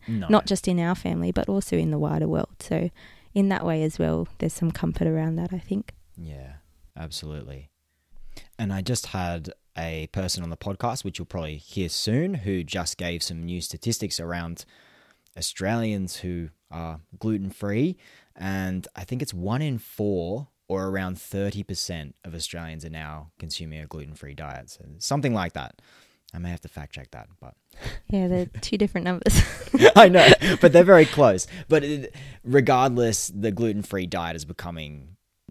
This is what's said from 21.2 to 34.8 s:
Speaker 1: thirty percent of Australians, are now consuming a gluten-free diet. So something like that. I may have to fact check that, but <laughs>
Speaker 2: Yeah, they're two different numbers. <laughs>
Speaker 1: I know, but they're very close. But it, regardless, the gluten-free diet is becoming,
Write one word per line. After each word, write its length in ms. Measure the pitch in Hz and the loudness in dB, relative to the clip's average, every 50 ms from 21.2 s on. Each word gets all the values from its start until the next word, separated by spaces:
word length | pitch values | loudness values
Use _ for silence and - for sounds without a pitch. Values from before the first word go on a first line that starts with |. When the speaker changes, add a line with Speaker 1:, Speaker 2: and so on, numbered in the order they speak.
Speaker 1:
thirty 420 | - - - 98 98 101 98 101 | -10 -8 -4 -4 -4 -4 -4 -6
percent 520 | 98 - 92 - - - 90 80 76 71 - _ - | -8 -8 -8 -8 -8 -8 -8 -10 -10 -12 -16 _ -16
of 100 | 85 82 | -14 -12
Australians, 500 | 82 78 - - 85 85 80 80 80 73 | -10 -10 -10 -10 -10 -12 -12 -12 -12 -12
are 60 | 82 | -12
now 400 | 80 78 78 76 76 78 78 80 _ - | -12 -12 -12 -12 -12 -14 -16 -18 _ -14
consuming 420 | - 78 73 - 82 78 78 78 | -12 -10 -10 -10 -10 -10 -12 -12
a 60 | 78 | -12
gluten-free 480 | 76 - 78 71 73 76 - - 71 71 | -12 -12 -12 -12 -14 -16 -16 -16 -16 -14
diet. 360 | 69 78 71 67 65 64 - | -12 -12 -12 -12 -14 -16 -18
So 140 | - - - 67 73 85 | -20 -20 -20 -20 -14 -8
something 360 | - - 139 147 127 131 117 | -4 -2 -2 0 0 0 0
like 180 | 104 90 85 - | 0 -2 -4 -6
that. 260 | 76 65 60 - _ _ _ - - _ _ _ _ _ _ | -8 -10 -12 -14 _ _ _ -20 -20 _ _ _ _ _ _
I 60 | - 85 | -12 -10
may 120 | 87 87 | -8 -8
have 100 | 87 85 | -8 -10
to 80 | - 78 | -12 -14
fact 260 | - 78 73 - - | -16 -16 -16 -14 -16
check 160 | 69 65 - | -18 -18 -18
that, 180 | - 60 53 - - - | -20 -20 -20 -20 -20 -20
but 140 | - 62 - _ _ _ - - | -20 -20 -20 _ _ _ -18 -14
<laughs> 260 | - - - - - - | -12 -12 -12 -10 -8 -4
Speaker 2:
Yeah, 200 | - 190 185 180 | -2 0 0 2
they're 180 | 180 180 180 - - 208 | 0 0 -2 -4 -8 -10
two 180 | - - - 196 | -8 -6 -2 -2
different 260 | 208 202 - 180 175 | -2 0 -2 -2 -2
numbers. 380 | 180 180 175 - 214 208 - - - - - - - | -2 -2 0 2 4 6 6 4 4 0 -10 -6 0
<laughs> 280 | - 247 - - - | 4 8 8 10 12
Speaker 1:
I 120 | 202 226 185 | 12 12 12
know, 200 | 180 180 160 - - - - 190 180 - | 12 10 10 10 10 8 8 2 4 6
but 120 | - 170 | 8 10
they're 120 | 143 170 175 | 10 10 12
very 220 | 185 190 165 160 | 12 12 10 10
close. 420 | - - 147 143 117 98 92 - - - 185 151 - | 8 6 6 6 6 6 4 -2 -6 -12 -12 -2 2
But 140 | 226 - | 2 2
it, 320 | 143 143 151 143 127 - - - - - - - - | 2 2 -4 -6 -8 -10 -14 -16 -18 -18 -18 -12 -2
regardless, 880 | 120 127 139 127 139 135 127 131 139 120 120 120 113 104 - - - 92 | 2 4 4 6 6 4 4 4 4 2 2 2 2 0 -2 -4 -6 -6
the 160 | 101 104 113 | -4 -2 -2
gluten-free 560 | 98 104 117 113 101 104 101 - - 98 92 | 0 0 0 0 0 -2 -4 -4 -4 -4 -4
diet 300 | 87 - 87 85 85 82 | -4 -4 -4 -4 -4 -6
is 80 | 82 73 | -8 -10
becoming, 720 | 73 85 - - 87 85 80 | -12 -12 -12 -10 -10 -10 -10